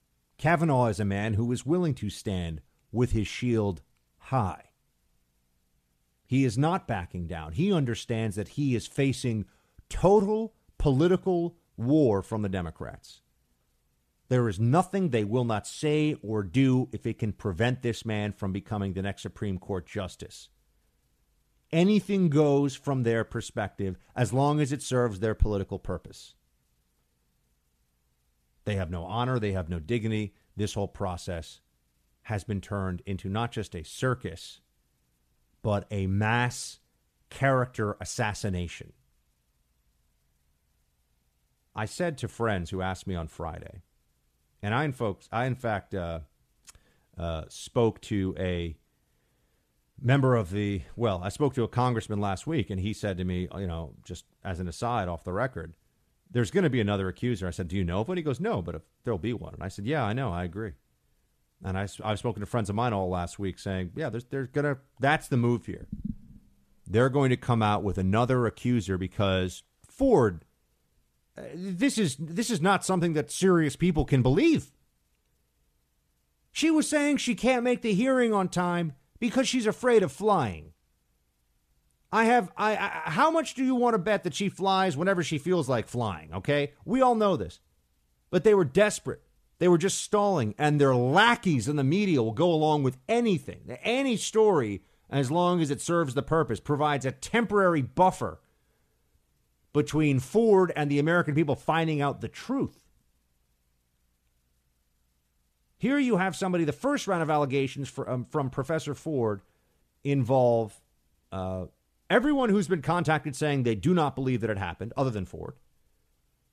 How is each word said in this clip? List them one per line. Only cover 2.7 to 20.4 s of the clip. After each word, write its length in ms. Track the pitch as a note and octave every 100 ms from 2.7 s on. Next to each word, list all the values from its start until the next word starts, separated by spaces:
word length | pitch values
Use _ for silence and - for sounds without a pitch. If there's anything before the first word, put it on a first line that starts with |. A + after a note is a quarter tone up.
| _ _
with 200 | A2+ B2
his 140 | A2+ F#2+
shield 540 | - B2 A2+ G2+ E2 - _ _ _
high. 460 | - C3+ F#2 - - _ _ _ _ _ _ _ _ _ _ _ _ _ _ _ -
He 180 | B2+
is 120 | C3 A2
not 300 | D#3 F#3 -
backing 400 | G#2 - F2+ E2
down. 280 | E2 D#2
He 180 | D#2+ G3+
understands 640 | F3 B2 A2+ - A2+ A2 G2+
that 140 | G2
he 260 | - C#3+ A2+
is 100 | -
facing 600 | - C#3 B2+ B2 A2 - _ _ _ -
total 680 | - F#3 G#3+ G3+ A3 A3 _ _ -
political 760 | D3 C3 F3+ F3+ F#3+ F3 E3+ - _ -
war 460 | A#2+ D#3 B2+ G2
from 200 | - A2
the 60 | G2+
Democrats. 720 | F#2 E2 - B1 - - - _ _ _ _ _ _ _ _ _ _ -
There 200 | B2+ A#2
is 120 | F#2
nothing 480 | A#2 E3 F#3 G3 F3
they 160 | A#2
will 180 | G2+ B2
not 240 | A#2+ G#2 -
say 480 | - D3+ D3+ D3+ -
or 220 | G2+ G#2+
do 440 | F#2+ B2+ C3+ B2+ B2
if 120 | G#2
it 140 | A#2 -
can 140 | A2
prevent 500 | - G#2 E2+ A#2+ B2
this 240 | A#2+ G#2+ A2
man 240 | G#2 G#2
from 220 | - G2
becoming 400 | G2 - G#2+ G2
the 100 | F#2
next 200 | G2 -
Supreme 360 | G#2+ - G#2 F#2
Court 280 | - F#2 -
justice. 640 | G#2 F2+ - E2+ -